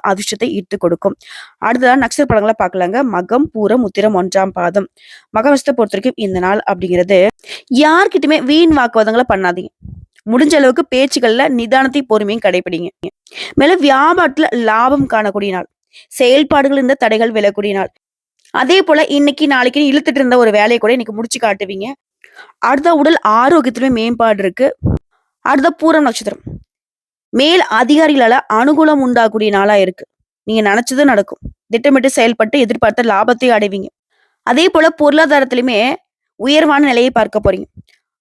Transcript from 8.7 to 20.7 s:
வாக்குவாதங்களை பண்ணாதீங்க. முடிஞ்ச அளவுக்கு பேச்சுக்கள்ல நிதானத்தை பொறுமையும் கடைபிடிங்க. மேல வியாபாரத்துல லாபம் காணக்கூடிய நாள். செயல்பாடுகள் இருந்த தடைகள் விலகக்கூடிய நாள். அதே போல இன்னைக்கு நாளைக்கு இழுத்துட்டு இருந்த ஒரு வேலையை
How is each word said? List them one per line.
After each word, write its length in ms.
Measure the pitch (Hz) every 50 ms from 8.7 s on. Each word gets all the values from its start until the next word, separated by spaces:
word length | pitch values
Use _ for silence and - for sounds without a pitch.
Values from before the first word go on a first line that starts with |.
| 311
வாக்குவாதங்களை 500 | 285 247 233 - 226 214 214 220 240 254 -
பண்ணாதீங்க. 440 | 214 190 190 180 175 185 190 220 _ _ - - - - - _ _ _ -
முடிஞ்ச 280 | 214 226 254 311 294 330
அளவுக்கு 260 | 294 277 254 240 240 240 -
பேச்சுக்கள்ல 520 | 254 254 269 269 - 247 247 226 220 240 285 311
நிதானத்தை 480 | 262 233 233 226 262 262 269 262 262 285 269
பொறுமையும் 380 | - 220 214 208 202 214 226 -
கடைபிடிங்க. 440 | 196 180 180 170 185 175 165 175 - - _ - - - _ _ _ - - - - -
மேல 160 | - 269 311 381 359
வியாபாரத்துல 680 | 285 285 262 269 285 320 349 359 339 294 269 311 320 - - 240 226
லாபம் 420 | 220 214 226 240 262 285 277 269 247
காணக்கூடிய 400 | 233 220 214 202 190 208 196 202
நாள். 160 | 185 180 - - _ _ _ _ _ - - _
செயல்பாடுகள் 680 | - - 254 247 262 285 311 - 320 285 269 277 277 269
இருந்த 160 | 254 247 269
தடைகள் 380 | - 240 220 220 220 226 240 220
விலகக்கூடிய 400 | 220 208 202 196 - 202 208 196
நாள். 160 | 196 185 - _ _ _ _ _ _ _ _ _ _ _ _ -
அதே 240 | - - 254 349 392
போல 180 | 370 - 302 302 311 -
இன்னைக்கு 340 | 285 285 285 285 285 - 302
நாளைக்கு 340 | 285 277 254 247 254 - 285 302
இழுத்துட்டு 340 | 277 262 294 - 311 240 269
இருந்த 160 | 269 247 247 247
ஒரு 120 | 240 220
வேலையை 260 | 202 208 208 220